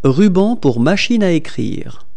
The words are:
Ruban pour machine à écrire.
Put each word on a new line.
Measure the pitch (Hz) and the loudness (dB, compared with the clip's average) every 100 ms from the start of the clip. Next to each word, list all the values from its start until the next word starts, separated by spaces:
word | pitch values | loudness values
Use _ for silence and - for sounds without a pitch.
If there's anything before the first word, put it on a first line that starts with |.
Ruban | 135 131 208 180 208 240 | 2 4 4 4 2 2
pour | 143 113 | 0 2
machine | 131 196 - 233 | 0 0 0 0
à | 196 | 2
écrire. | 165 - - 110 - 120 - - | 0 -4 -6 -6 -6 -8 -10 -10